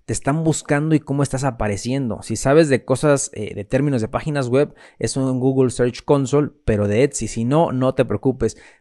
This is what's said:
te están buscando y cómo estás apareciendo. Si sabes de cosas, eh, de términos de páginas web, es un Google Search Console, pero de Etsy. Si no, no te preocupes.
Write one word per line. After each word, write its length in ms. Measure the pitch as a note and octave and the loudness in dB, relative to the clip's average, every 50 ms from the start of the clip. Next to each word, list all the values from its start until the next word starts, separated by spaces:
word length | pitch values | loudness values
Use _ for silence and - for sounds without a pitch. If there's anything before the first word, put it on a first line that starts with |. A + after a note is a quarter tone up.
| _ | _
te 80 | - | -6
están 320 | D3+ - - C#3 C#3+ D#3+ E3 | -6 -4 -2 -2 -2 0 2
buscando 500 | D#3+ D3+ - - - D3+ C#3+ D3+ D#3+ D#3 | 0 0 0 -2 -2 -2 0 2 2 2
y 60 | D3 | 0
cómo 240 | - - C#3 C#3+ C#3 | 0 0 -2 -2 0
estás 220 | - - B2+ B2+ | -2 -2 -2 -2
apareciendo. 760 | C3+ A#2 - A2 G#2+ G2+ G2+ - A#2 B2+ C#3 C#3 A#2 G2+ - | -4 -2 -2 -2 -2 -2 -4 -4 -4 -4 -2 -2 -4 -6 -6
Si 140 | - - A2+ | -6 -6 -6
sabes 320 | G#2 - C3+ C#3 D#3 E3 D3 | -2 2 4 6 6 6 6
de 160 | C3+ A#2 - | 4 0 2
cosas, 480 | - C3 B2 - D3+ C#3+ C#3 - - - | 0 -2 0 2 2 2 2 0 -4 -8
eh, 220 | - G#2+ - - | -10 -10 -8 -8
de 80 | G2+ G2+ | -10 -6
términos 380 | - - C3 C#3 D3 C#3 B2 | -2 -2 0 0 0 0 0
de 80 | G#2+ G#2+ | -2 -2
páginas 400 | - - - D#3 D3 C#3+ C3+ A#2+ | -4 -6 -4 -4 -4 -4 -2 0
web, 260 | A#2+ C#3 D3 D3 - - - - _ _ | 2 2 2 0 -2 -10 -20 -20 _ _
es 160 | - A2+ - | -6 -4 -2
un 240 | C#3 C3 C3 C3 B2+ | -2 -2 -2 0 0
Google 300 | B2+ C3+ C3 C3 C3 B2+ | 0 2 2 2 2 2
Search 340 | A#2 - B2 B2 A#2+ - - | 2 0 0 -2 -2 -4 -2
Console, 460 | - D3 C#3+ C#3 B2 C#3+ C#3+ D3 - - _ _ | 0 2 2 2 2 0 0 0 0 -4 _ _
pero 240 | - A2+ G#2 G#2 G2+ | -2 0 0 0 2
de 140 | G2+ G#2+ C3+ | 2 2 2
Etsy. 260 | C#3+ - - A2+ G#2+ | 2 0 -4 -8 -6
Si 160 | - A2+ A2+ | -4 -4 -2
no, 260 | A#2+ C#3 D#3 E3+ - | 0 2 2 2 2
no 240 | - B2+ C3 C3 C3 | 0 0 -2 0 0
te 80 | - C3 | 0 -2
preocupes. 540 | A2+ - G#2+ - C3+ B2+ B2+ - A2 - - - - - _ | -2 -2 -2 0 -2 -2 0 -2 -4 -4 -6 -12 -20 -20 _